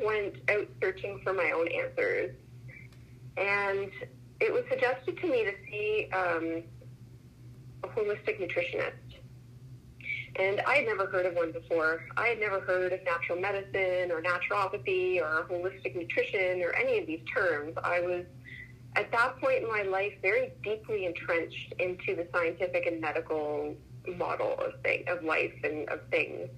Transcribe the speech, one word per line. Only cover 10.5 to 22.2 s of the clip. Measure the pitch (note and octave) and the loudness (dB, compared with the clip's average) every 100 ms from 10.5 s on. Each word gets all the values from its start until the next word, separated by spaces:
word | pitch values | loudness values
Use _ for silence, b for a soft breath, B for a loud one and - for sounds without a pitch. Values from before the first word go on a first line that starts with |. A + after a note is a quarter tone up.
| G3+ | 4
I | - C#4 | 4 4
had | A3+ | 4
never | G3 F#3+ | 0 2
heard | F#3 F3+ | 2 2
of | |
one | E3+ E3 | 2 0
before. | - - E3 D#3 E3 - - | -2 0 2 4 2 -2 0
I | A3+ | 2
had | G#3+ | 2
never | G#3 F#3+ | 0 0
heard | F#3+ F#3 F3+ | 2 2 2
of | F#3 | 0
natural | F3 E3+ F3 F3 | 0 0 0 0
medicine | G3 G3 F#3+ G3 F#3 F3+ F3+ | 0 -2 -2 0 2 2 2
or | D#3+ | 0
naturopathy | F3+ F3 - G3+ F#3+ G3+ G3 F#3 F#3 F3+ | 0 0 2 2 0 -2 0 2 2 2
or | D#3 D#3+ F3 | 2 0 0
holistic | F3 F#3 - - F3+ | -2 -2 -4 -6 -6
nutrition | E3 A#3+ - G#3 F#3 F3+ | -2 0 2 2 2 2
or | E3+ | 0
any | - C4 G#3+ | 2 2 2
of | D#3 | 0
these | D#3+ - | -6 -2
terms. | B3 F3+ D3 D3+ - | 2 2 2 -2 -4
I | E3+ F3 | 0 2
was, | F3 F3+ F3+ - B B B B - G3 | 2 0 -4 -14 B B B B -2 0
at | G#3 | 2
that | A#3 B3+ C4 | 4 4 4
point | C4+ B3+ | 4 4
in | A3+ | 2
my | G#3+ | 0
life, | F#3+ F#3+ G#3 - | 2 2 0 2
very | F#3+ A#3+ B3+ - | 4 4 2 -4
deeply | G3+ G#3+ - G#3+ F3+ | -4 -4 -2 -2 -2
entrenched | E3+ - E3+ - - - - | -4 0 2 0 -8 -10 -2
into | F3+ F3+ - | -2 0 -2
the | E3+ | -2